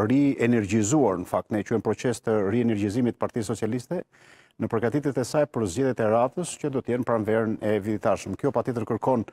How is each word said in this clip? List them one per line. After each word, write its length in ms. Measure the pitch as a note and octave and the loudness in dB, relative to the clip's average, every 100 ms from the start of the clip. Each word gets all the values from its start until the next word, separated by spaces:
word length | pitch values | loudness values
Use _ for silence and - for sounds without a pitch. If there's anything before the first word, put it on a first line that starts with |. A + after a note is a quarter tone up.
| G#2+ | 2
rienergjizuar, 1080 | C3+ C#3+ C3 A#2 A#2+ G2+ A2 G#2 D#3 A#2 F2+ | 4 2 2 2 2 2 2 2 4 4 2
në 100 | F2+ | -2
fakt, 240 | G2+ - | -4 -2
ne 120 | G#2+ | -4
quajmë 200 | G2 A2+ | -2 -2
proces 380 | A2 G#2 B2+ A2+ | 0 -2 -2 -2
të 160 | - A2 G2 | 0 0 2
rienergjizimit 640 | A#2 A#2 G#2 G#2 A2 A#2+ - | 2 2 0 0 0 0 0
të 60 | |
Partisë 300 | G#2 B2 G#2+ | -4 -4 -4
Socialiste, 480 | A2+ A2 B2 - F3 - _ - - _ - | -4 -4 -4 -6 -8 -8 _ -20 -20 _ -6
në 80 | A2 | -2
përgatitjet 500 | A2+ A#2 C#3+ C#3+ C3 | 0 0 0 -2 -2
e 60 | |
saj 220 | A#2+ D3+ D3 | 0 0 0
për 220 | B2+ G#2+ | 0 -2
zgjedhjet 320 | F2+ C3+ A#2+ | 0 0 2
e 100 | A2 | 2
radhës, 460 | A2+ C3 - E3+ - | 4 2 -2 -8 -6
që 140 | D3 | -4
do 100 | C3 | -4
të 140 | A2 A#2+ | -2 -2
jenë 100 | A#2+ | 0
pranverën 520 | A#2 G#2+ A2 A2+ A2 | 0 2 0 0 -2
e 160 | G#2+ G#2+ | 0 0
vitit 220 | G2+ G#2 | 0 -2
të 80 | A2+ | 0
ardhshëm. 240 | F#2+ - F#2+ | 0 -2 -4
Kjo 140 | C#3+ | -2
patjetër 340 | A#2+ A2+ A#2+ G#2+ | -2 -2 -4 -4
kërkon, 380 | A2 - B2+ G#2 | -2 0 0 -2